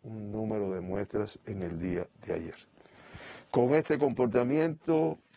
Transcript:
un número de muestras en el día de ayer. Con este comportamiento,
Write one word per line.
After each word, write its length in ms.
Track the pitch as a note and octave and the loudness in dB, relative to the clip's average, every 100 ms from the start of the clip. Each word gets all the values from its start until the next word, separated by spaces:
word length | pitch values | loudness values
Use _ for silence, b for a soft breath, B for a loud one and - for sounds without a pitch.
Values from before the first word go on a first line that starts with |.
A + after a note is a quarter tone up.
un 300 | - A2 G#2 | -14 -10 -8
número 380 | G#2+ A2 A2 G2 | -4 -4 -2 -2
de 100 | F#2 | -4
muestras 580 | F2+ G2 G2+ G#2+ G#2 - - | -4 -4 -4 -4 -4 -8 -10
en 160 | G2 | -6
el 180 | F2 E2 | -6 -4
día 260 | F2+ F2 F2 _ - | -4 -4 -6 _ -6
de 80 | |
ayer. 220 | E2+ E2 - - _ B B B B B B - | -6 -6 -12 -20 _ B B B B B B -2
Con 220 | C3+ B2 | 2 6
este 240 | D3+ C#3+ D3 | 4 4 2
comportamiento, 1200 | C#3 A#2 B2 A#2+ B2 D3 E3 D#3+ - D#3+ D#3+ D#3 _ | 2 2 2 4 2 2 2 0 2 2 2 -2 _